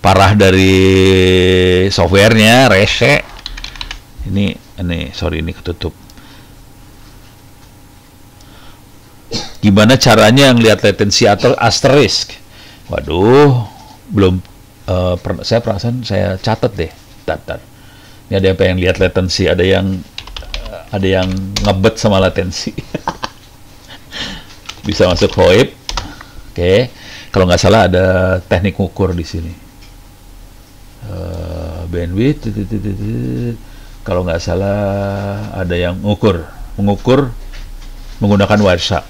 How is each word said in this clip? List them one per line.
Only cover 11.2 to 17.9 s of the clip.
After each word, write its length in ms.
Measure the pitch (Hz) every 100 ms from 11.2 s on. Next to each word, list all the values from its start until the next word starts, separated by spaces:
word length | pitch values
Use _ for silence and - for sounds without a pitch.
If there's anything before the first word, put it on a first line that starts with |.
atau 320 | 107 104 123 -
asterisk? 800 | 117 - 135 135 117 - - - - - - - -
Waduh, 720 | - 71 82 104 135 147 123 107 - - - -
belum, 320 | 180 95 92 - - - - -
eh, 260 | 92 90 90
per-, 300 | - 95 -
saya 160 | 113
perasaan 400 | 117 101 120 123
saya 320 | 117 98 95 95
catat 340 | - 113 - 101
deh. 160 | 80 - - -
Bentar, 140 | - 80
bentar. 200 | - 80 - - -